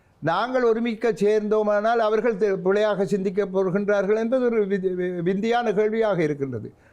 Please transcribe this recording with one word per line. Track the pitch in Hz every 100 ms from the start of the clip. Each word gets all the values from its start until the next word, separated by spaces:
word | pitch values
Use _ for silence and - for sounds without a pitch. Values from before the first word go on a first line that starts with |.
| _ -
நாங்கள் | 147 175 240 254
ஒருமிக்க | 240 220 233 214 240
சேர்ந்தோமானால் | 214 202 214 214 214 208 208 214 233
அவர்கள் | 214 220 233 202
தெ-, | 208 190
பிழையாக | 175 202 214 190 196
சிந்திக்கப் | 202 196 190 196 190
போகின்றார்கள் | 190 190 202 202 190 214
என்பது | 226 262 247
ஒரு | 226 196
வி-, | 196 185 180
வி-, | 180 180
விந்தியான | 170 196 226 233 226
கேள்வியாக | 196 214 226 220 180
இருக்கின்றது. | 151 139 135 120 120 - _